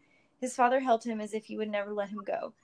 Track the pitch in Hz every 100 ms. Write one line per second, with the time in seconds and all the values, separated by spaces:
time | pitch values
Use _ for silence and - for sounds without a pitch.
0 | _ _ _ _ 254 - 247 262 262 226
1 | 233 220 214 220 214 214 214 208 202 208
2 | 202 208 196 190 - -